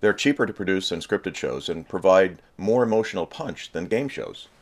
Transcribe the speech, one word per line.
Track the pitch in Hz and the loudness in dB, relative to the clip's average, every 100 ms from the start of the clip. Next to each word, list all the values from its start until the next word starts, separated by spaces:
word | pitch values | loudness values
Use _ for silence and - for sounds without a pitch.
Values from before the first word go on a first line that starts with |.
They're | 107 | 2
cheaper | 101 143 143 113 | 2 2 2 0
to | |
produce | - 95 95 92 | -2 -2 0 0
than | 82 | -4
scripted | - 101 - - | -2 -2 -2 -6
shows | 67 64 - | -6 -6 -6
and | 82 82 | -8 -6
provide | 95 95 95 95 85 _ - | 0 6 6 6 0 _ -8
more | 95 120 | 0 2
emotional | 120 110 110 95 82 | 4 2 0 -4 -6
punch | - 143 - - | -8 -10 -10 -10
than | 85 85 | -8 -2
game | 107 139 | -2 -2
shows. | - 57 - - _ | -6 -10 -12 -20 _